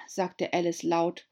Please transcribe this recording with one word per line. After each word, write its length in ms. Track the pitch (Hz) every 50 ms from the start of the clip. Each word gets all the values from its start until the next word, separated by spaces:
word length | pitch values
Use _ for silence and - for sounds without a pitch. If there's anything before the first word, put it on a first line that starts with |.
| - -
sagte 460 | - - 185 175 - - 185 - -
Alice 280 | 175 170 170 165 -
laut, 460 | - 165 170 170 170 170 170 - - _